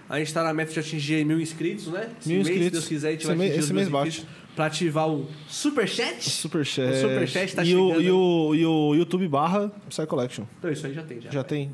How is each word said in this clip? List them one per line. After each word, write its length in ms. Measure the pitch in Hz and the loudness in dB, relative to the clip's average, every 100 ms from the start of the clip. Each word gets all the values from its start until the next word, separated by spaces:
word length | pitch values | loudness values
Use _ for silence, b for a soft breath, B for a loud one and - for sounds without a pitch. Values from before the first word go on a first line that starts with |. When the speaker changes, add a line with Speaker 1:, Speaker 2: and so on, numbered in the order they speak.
| B | B
Speaker 1:
A 120 | 143 | -4
gente 140 | 151 | -2
tá 100 | 160 | 0
na 100 | 160 | 0
meta 180 | 160 156 | 0 -2
de 60 | 160 | -4
atingir 360 | 151 156 143 156 | -4 -4 0 0
aí 100 | 151 | 2
mil 140 | 160 | 0
inscritos, 480 | 160 - 165 208 165 | -2 -4 -4 -4 -6
né? 220 | 180 226 - | -8 -8 -8
Esse 80 | 151 | 0
Speaker 2:
Mil 100 | 185 | 2
Speaker 1:
mês, 100 | 165 | 2
se 60 | |
Speaker 2:
inscritos. 180 | 185 175 170 | 2 2 0
Speaker 1:
Deus 80 | 156 | -4
quiser, 200 | 151 151 | -2 -2
a 40 | |
gente 80 | 156 | -2
Speaker 2:
Esse 60 | 196 | 0
Speaker 1:
vai 80 | 170 | 2
Speaker 2:
mês, 120 | 190 | 2
Speaker 1:
atingir 120 | 156 | 2
Speaker 2:
esse 80 | 151 | 2
Speaker 1:
os 40 | 190 | 2
Speaker 2:
mês 120 | 196 | 2
Speaker 1:
mil 100 | 139 | 2
Speaker 2:
bate. 100 | 156 | 0
Speaker 1:
inscritos 260 | 160 - B B - | -4 -12 B B -2
pra 100 | 156 | -2
ativar 420 | 151 170 151 160 | 0 0 2 0
o 180 | 147 131 - - | 0 -6 -12 -12
Superchat. 840 | - 294 285 196 - 269 349 - | -2 0 0 0 -2 -4 -4 -4
Speaker 2:
Superchat. 640 | - 160 165 139 - 127 | -4 -2 -2 -2 0 0
Speaker 1:
O 100 | 131 | 2
Superchat 540 | 135 131 127 185 190 185 | 2 2 0 -2 -2 0
tá 80 | |
Speaker 2:
E 120 | 170 180 | 4 6
o, 120 | 185 | 6
Speaker 1:
chegando. 140 | 165 | 4
Speaker 2:
e 80 | 180 | 4
o, 440 | 185 185 170 156 156 | 4 4 4 4 4
e 100 | 165 | 4
o 300 | 160 147 147 | 4 4 4
YouTube 320 | 165 185 185 | 4 0 2
barra 440 | 139 160 202 208 - - | 2 2 2 -2 -6 -10
Psy 160 | - 156 | -6 -2
Collection. 380 | 147 123 - 104 - | -2 -2 -6 -12 -8
Speaker 1:
Então, 100 | 175 | -6
isso 140 | 143 143 | -4 -6
aí 80 | |
já 80 | 151 | -8
tem, 180 | 156 120 | -10 -14
já. 100 | 117 | -6
Speaker 2:
Já 120 | 135 | -6
tem? 280 | - 147 143 | -4 -4 -4